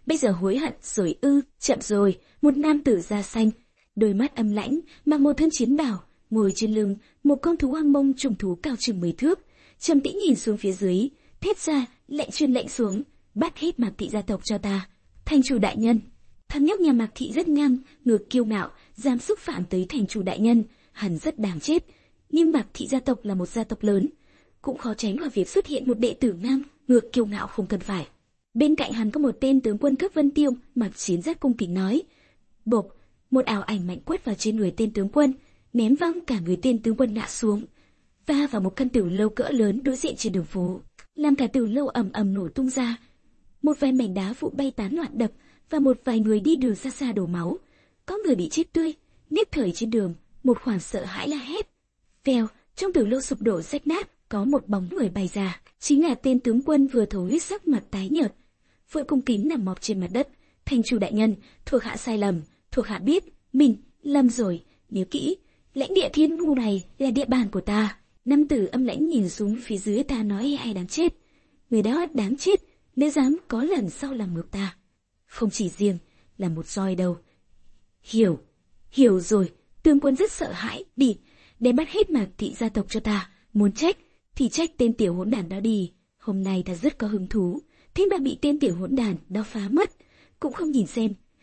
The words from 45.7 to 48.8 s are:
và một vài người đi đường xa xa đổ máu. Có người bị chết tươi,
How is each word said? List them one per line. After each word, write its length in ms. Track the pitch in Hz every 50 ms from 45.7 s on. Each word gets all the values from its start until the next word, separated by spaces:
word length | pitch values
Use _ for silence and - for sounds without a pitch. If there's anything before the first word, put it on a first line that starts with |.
và 80 | 320 302
một 220 | 277 269 254 - -
vài 160 | 254 226 226
người 200 | 214 220 220 214
đi 160 | 190 302 330
đường 180 | 262 254 247 208
xa 160 | - - 269
xa 220 | - - 277 247
đổ 140 | 214 208 180
máu. 320 | 170 175 175 165 175 302 370 - _ _ _ _ _ _ _ _
Có 120 | - 370 415 427
người 100 | 339 247
bị 140 | 180 175 156
chết 240 | - 311 339 -
tươi, 220 | - 339